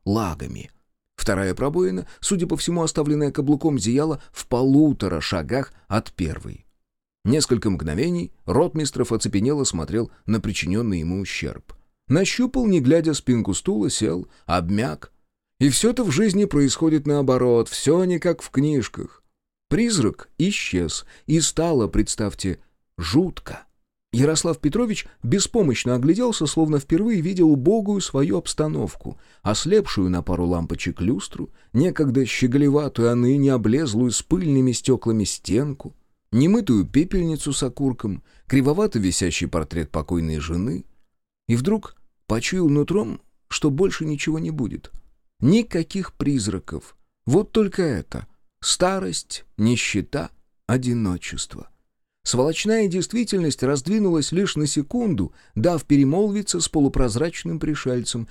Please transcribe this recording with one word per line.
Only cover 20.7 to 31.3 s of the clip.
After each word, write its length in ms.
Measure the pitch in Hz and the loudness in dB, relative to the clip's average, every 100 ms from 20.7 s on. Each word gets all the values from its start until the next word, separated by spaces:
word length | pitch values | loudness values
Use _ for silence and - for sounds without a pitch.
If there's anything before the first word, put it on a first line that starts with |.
| 90 82 - - - - | -2 -2 -6 -12 -12 0
и 140 | 160 | 0
стало, 480 | 151 - 170 143 101 | 0 0 0 2 0
представьте, 720 | 104 101 - 104 - 95 85 - _ _ - | 0 -2 -2 -4 -4 -6 -6 -12 _ _ -10
жутко. 680 | 80 123 185 - - - - _ _ _ _ | 0 2 0 -4 -16 -18 -20 _ _ _ _
Ярослав 480 | 117 147 156 175 151 | 0 2 2 -2 0
Петрович 480 | 151 208 240 202 - - | 0 0 -2 -4 -8 -8
беспомощно 720 | 117 190 - 233 165 117 123 123 | -2 0 0 2 2 0 0 0
огляделся, 500 | 139 190 247 214 151 | 2 2 0 0 -2
словно 320 | - 156 147 | 0 2 0
впервые 440 | - 165 220 208 | 0 0 2 0
видел 280 | 160 185 160 | 0 4 4
убогую 520 | 143 135 220 202 202 | 6 4 2 2 -2
свою 360 | - 135 156 190 | -2 0 0 0
обстановку, 800 | - - 156 151 151 - - - - _ | -4 -4 -2 -2 -6 -8 -14 -14 -18 _
ослепшую 680 | 98 107 156 208 196 - 92 | -2 -2 2 2 2 0 0
на 120 | 87 | 0
пару 240 | - 82 87 | -2 0 0
лампочек 540 | 87 80 82 87 - | 0 -2 -4 -6 -4
люстру, 500 | 90 180 - | -2 -2 -4